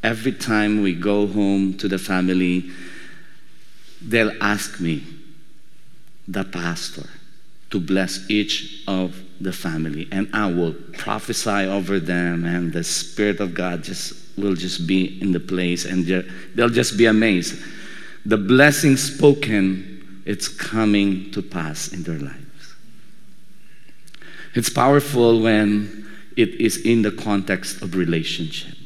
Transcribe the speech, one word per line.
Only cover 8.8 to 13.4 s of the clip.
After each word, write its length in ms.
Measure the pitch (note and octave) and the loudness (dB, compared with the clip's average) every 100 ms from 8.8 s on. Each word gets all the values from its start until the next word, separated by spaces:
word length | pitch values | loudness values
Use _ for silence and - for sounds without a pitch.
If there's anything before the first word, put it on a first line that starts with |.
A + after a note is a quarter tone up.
| - | -4
of 260 | G2 F#2 F2 - - | 0 0 -4 -10 -8
the 140 | G2 | -6
family, 560 | F2 F2+ D#2+ D#2+ D2 D#2+ | -4 -4 -2 -4 -4 -4
and 180 | G2 - | -4 -2
I 180 | G#2+ G#2 | 0 0
will 220 | F2 E2+ | 2 0
prophesy 760 | D#2 - - - G#2+ - A#2 A2+ | -2 -10 -10 -4 -4 -2 -4 0
over 500 | G2+ F#2+ G2 F2+ G2 | 0 2 0 0 0
them, 440 | E2 F2+ F2 E2+ | 2 0 2 0
and 300 | E2+ F2 F2 | 0 0 0
the 100 | E2 | -2
Spirit 560 | E2+ - - - G#2 F#2+ | -2 -4 -4 0 2 2